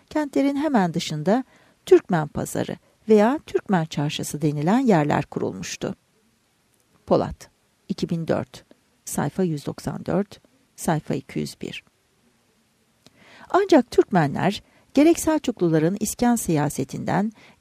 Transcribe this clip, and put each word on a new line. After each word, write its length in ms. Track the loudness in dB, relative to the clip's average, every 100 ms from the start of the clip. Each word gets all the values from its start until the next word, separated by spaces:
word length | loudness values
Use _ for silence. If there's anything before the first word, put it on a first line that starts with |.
| _
kentlerin 460 | -6 -2 0 0 0
hemen 380 | 0 2 0
dışında 500 | -2 -6 -4 0 0 0 _ _ _ 4
Türkmen 420 | 4 4 -2 -2
Pazarı 480 | -6 -6 -4 -6 -8 _ _ 4
veya 300 | 6 6 2 -4
Türkmen 380 | -6 0 0
Çarşısı 580 | 0 -2 -4 -4 -8 -2
denilen 360 | -2 0 0 2
yerler 460 | 4 2 4 0
kurulmuştu. 720 | -2 -6 -6 -6 -12 -8 -8 -10 _ _ _ _ _ _ _ _ _ _ 0
Polat, 440 | 0 0 -8 -16 _ _ _ -10
iki 200 | -8 -4
bin 200 | -6 -4
dört, 360 | -4 -4 -14 _ _ _ _
sayfa 380 | -10 -4 -4 -2
yüz 240 | -2 -2 -8
doksan 400 | -10 -10 -10 -4
dört, 340 | -2 -4 -10 _ _ _ -10
sayfa 380 | -4 -4 -2
iki 240 | -8 -6 -8
yüz 220 | -8 -10
bir. 240 | -14 -14 _ _ _ _ _ _ _ _ _ _ _ _ -20 _ _ -20 -4
Ancak 400 | -2 4 4 4
Türkmenler 720 | 2 4 4 2 0 -2 -2 -12 _ _
gerek 260 | 4 4 4
Selçukluların 760 | 2 -2 -2 -2 2 2 2 -2
iskan 360 | -6 -2 0 0
siyasetinden 960 | 0 0 0 -4 -8 -6 -4 -2 -2 -6 -20 _